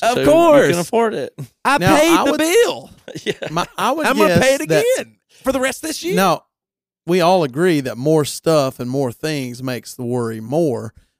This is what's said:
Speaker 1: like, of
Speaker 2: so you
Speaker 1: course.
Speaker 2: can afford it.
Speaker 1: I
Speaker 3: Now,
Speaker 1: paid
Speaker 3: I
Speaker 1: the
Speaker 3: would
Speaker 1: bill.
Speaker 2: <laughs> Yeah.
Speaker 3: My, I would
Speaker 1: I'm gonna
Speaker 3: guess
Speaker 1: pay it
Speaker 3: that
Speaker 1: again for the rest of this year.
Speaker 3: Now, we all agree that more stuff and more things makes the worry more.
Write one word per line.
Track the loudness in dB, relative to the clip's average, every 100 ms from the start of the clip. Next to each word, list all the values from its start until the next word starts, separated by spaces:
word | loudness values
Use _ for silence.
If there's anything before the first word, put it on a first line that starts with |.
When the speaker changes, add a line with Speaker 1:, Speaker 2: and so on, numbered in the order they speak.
Speaker 1:
like, | -2
of | 2
Speaker 2:
so |
you | 4
Speaker 1:
course. | 4 6 6 4
Speaker 2:
can | 2
afford | -2 -2 -2
it. | -4 -8 -12 -18 _
Speaker 1:
I | -2 0
Speaker 3:
Now, | 2 4
Speaker 1:
paid | 4 2
Speaker 3:
I | 2
Speaker 1:
the |
Speaker 3:
would | 0
Speaker 1:
bill. | 0 2 2 -2 -12 -20
Speaker 2:
<laughs> | -18 -10
Yeah. | -8 -8 -6
Speaker 3:
My, | -6 -6 -4
I | -2
would | -2 0
Speaker 1:
I'm | 2
gonna | 2 4
Speaker 3:
guess |
Speaker 1:
pay | 2 0
it | 0
Speaker 3:
that | 0 0 -2
Speaker 1:
again | -4 _ _ _
for | -4
the | -2
rest | -2 -4
of | -8
this | -8
year. | -4 0
Speaker 3:
Now, | 0 0 -6 _ _ _ _ _ -4
we | 0
all | 4 2
agree | 0 0 0 2
that | -2 -4
more | 0 2 0
stuff | -4 0 2 0 -4
and | -6
more | -4 -4
things | -4 -6 -6 -6 -8
makes | -8 -8 -10
the | -10
worry | -6 -4 -4 -6
more. | -6 -2 -2 -2 -8 -16 _ _